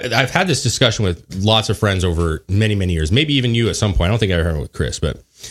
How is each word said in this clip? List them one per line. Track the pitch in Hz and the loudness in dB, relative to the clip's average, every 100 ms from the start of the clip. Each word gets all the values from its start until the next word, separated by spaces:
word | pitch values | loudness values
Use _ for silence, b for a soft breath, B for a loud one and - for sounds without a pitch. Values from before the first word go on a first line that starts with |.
| 127 | 0
I've | 113 131 | 0 0
had | 175 185 | 0 0
this | 139 | 0
discussion | 120 - 123 - | 0 2 2 2
with | 101 85 - 95 | -2 -2 -8 -2
lots | 104 110 107 | 2 2 2
of | 104 | 0
friends | 107 92 | 0 0
over | 90 82 85 78 - | 0 0 0 -2 -2
many, | 101 107 | 0 0
many | 104 92 | 0 0
years. | 82 78 | 0 0
Maybe | 113 156 | 0 2
even | 139 123 | 0 0
you | 117 113 | 0 0
at | - | 0
some | 107 | 0
point. | - 85 | 2 0
I | |
don't | 113 | 2
think | 104 | 0
I | 85 | 0
ever | 85 | 0
had | 78 | -2
it | |
with | - | -6
Chris, | - 65 - | -6 -6 -4
but | 78 - - B B | -6 -6 -14 B B